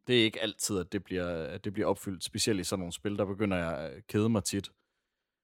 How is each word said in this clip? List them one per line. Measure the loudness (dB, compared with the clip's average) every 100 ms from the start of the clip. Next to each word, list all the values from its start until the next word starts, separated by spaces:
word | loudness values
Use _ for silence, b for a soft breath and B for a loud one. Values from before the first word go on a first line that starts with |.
| 2
det | 6
er |
ikke | 6 4
altid, | -4 -2 -2 0
at | 0
det | -4
bliver, | -4 -4 -2
at | -4 -6 -6
det | -6
bliver | 0 2
opfyldt, | 0 -2 -8
specielt | -6 -2 2 2
i |
sådan | 0 -4
nogle | -4
spil, | -6 -4 -2
der |
begynder | -2 0 0 2
jeg | 0 -4
at | -6 -12 -2
kede | 2 4
mig | 4
tit. | 2 -2 -4 -12 _ _ _ _ _ _